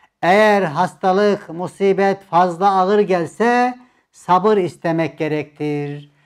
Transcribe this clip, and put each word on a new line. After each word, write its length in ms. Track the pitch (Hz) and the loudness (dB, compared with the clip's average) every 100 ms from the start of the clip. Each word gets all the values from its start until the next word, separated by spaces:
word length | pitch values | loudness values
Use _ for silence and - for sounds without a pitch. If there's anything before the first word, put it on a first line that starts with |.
| _ _ | _ _
"Eğer 400 | 165 202 214 202 | 2 4 4 2
hastalık, 840 | 180 147 180 - 190 190 208 202 - | 0 -2 -4 -2 0 2 0 -2 -6
musibet 760 | 165 180 - 196 190 196 196 | -10 -10 -2 0 2 0 -2
fazla 480 | - 170 185 165 202 | -2 0 0 0 0
ağır 280 | 190 185 208 | 2 2 2
gelse 800 | 185 180 160 - 226 247 247 247 _ _ _ | 2 -2 -4 -2 0 2 -2 -4 _ _ _
sabır 440 | _ - 180 208 214 | _ 0 2 2 0
istemek 640 | 170 - 170 165 160 160 | -2 -4 -4 -2 -4 -6
gerektir. 920 | 156 151 147 - 151 147 143 147 143 _ | -4 -4 -6 -8 -6 -6 -8 -12 -18 _